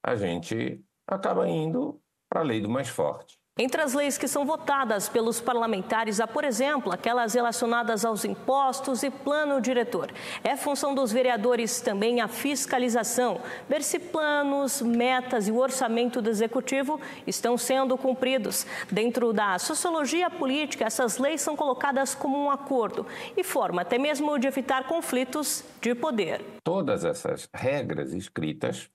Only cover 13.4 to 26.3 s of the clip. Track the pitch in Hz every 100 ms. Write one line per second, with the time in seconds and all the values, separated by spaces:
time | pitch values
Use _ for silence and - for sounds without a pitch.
13.4 | - - - 302 294 349 349 320 302 294
14.4 | 285 277 277 - 240 233 247 254 254 254
15.4 | 202 226 262 254 240 226 240 247 220 208
16.4 | 226 254 240 269 269 302 - - - 190
17.4 | 233 240 - 262 269 262 269 254 262 262
18.4 | 196 196 - - - 190 233 240 226 214
19.4 | 208 180 - 311 359 330 269 320 359 349
20.4 | 269 277 302 - 226 - 247 - 277 320
21.4 | - 294 294 254 285 269 262 - 294 277
22.4 | 285 277 285 262 208 - - - - -
23.4 | 349 294 190 175 180 240 285 285 302 294
24.4 | 269 277 269 269 262 339 330 247 254 302
25.4 | 294 - - - 226 240 311 233 170